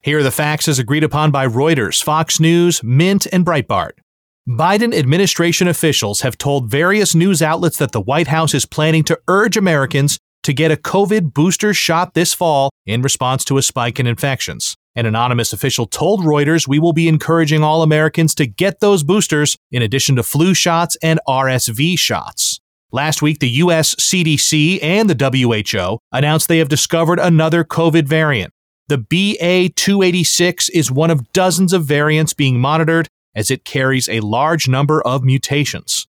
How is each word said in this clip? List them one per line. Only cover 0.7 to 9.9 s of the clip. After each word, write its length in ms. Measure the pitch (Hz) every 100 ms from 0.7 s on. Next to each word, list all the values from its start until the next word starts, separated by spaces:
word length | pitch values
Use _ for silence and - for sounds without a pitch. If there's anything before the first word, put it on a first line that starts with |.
| 131
agreed 260 | 113 151
upon 280 | 156 143 156
by 160 | 139 135
Reuters, 560 | 113 151 156 104 -
Fox 360 | - 156 160 -
News, 440 | 160 170 175 165
Mint, 420 | 113 127 175 196 -
and 100 | 180
Breitbart. 500 | 175 160 - 98 80 - _ _ _ _ -
Biden 480 | 117 165 208 233 233
administration 720 | 131 165 196 - 170 165 180
officials 540 | 165 160 - 104 104
have 160 | 131 -
told 320 | 143 143 117
various 460 | 135 170 208 196 165
news 260 | 185 175
outlets 380 | 156 165 165 -
that 120 | 139
the 100 | 117
White 260 | 98 143 165
House 260 | 160 156
is 140 | 139 -
planning 360 | - 156 160 151
to 140 | 165 -
urge 300 | 185 214 220
Americans 600 | 190 156 131